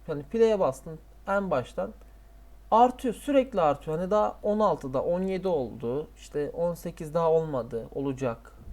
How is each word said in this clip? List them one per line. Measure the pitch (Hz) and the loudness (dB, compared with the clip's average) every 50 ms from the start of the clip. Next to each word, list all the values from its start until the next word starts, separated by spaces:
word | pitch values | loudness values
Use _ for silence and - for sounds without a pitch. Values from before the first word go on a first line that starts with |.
| - | -10
Hani | - 156 143 147 | -8 -8 -8 -8
play'e | - - 233 226 226 214 196 | -4 0 2 4 4 4 4
bastım | 185 139 131 - - 165 160 156 - - - - - - | 2 0 0 -2 -8 -16 -16 -16 -18 -20 -20 -14 -6 -2
en | 196 202 202 185 | -2 -2 0 0
baştan. | 156 131 120 - - - 185 208 214 - - - - - - - - - - - - - - - | 0 -2 -2 -4 -6 -6 -6 -6 -8 -14 -20 -20 -20 -20 -20 -20 -20 -20 -20 -20 -20 -16 -4 2
Artıyor, | - 220 247 254 247 - - 254 190 | 6 6 6 6 4 2 -4 -6 -6
sürekli | - - - 285 269 254 262 - 190 | -4 -2 2 2 4 2 2 2 2
artıyor. | 165 147 143 143 - 165 156 160 | 4 4 2 2 -2 -6 -4 -2
Hani | 185 185 | 0 2
daha | 202 208 214 208 - - - | 2 2 2 2 -2 -4 -2
on | 208 208 214 | -2 0 2
altıda | 214 196 156 143 - 135 131 131 101 | 2 2 2 0 -2 -4 -2 -2 0
on | 151 175 180 190 | 0 0 0 0
yedi | 190 190 185 170 190 | -2 -2 -2 -2 0
oldu. | 175 147 127 110 107 113 127 117 123 143 156 - - | 0 0 -2 -4 -6 -8 -6 -4 -4 -4 -6 -8 -14
İşte | - - - - 147 147 139 | -20 -16 -8 -4 -4 -4 -4
on | - - 170 175 170 | -4 -4 -2 -4 -4
sekiz | 165 - 175 160 - 170 151 147 | -4 -8 -10 -10 -10 -8 -4 -2
daha | 170 165 160 | 0 2 4
olmadı, | 160 165 160 156 143 127 113 120 120 113 117 143 - | 4 2 2 0 -2 -4 -4 -4 -6 -8 -8 -8 -8
olacak. | 139 139 139 135 127 135 123 113 - - - - - - - | -6 -4 -4 -4 -2 -4 -4 -4 -6 -10 -20 -20 -20 -14 -10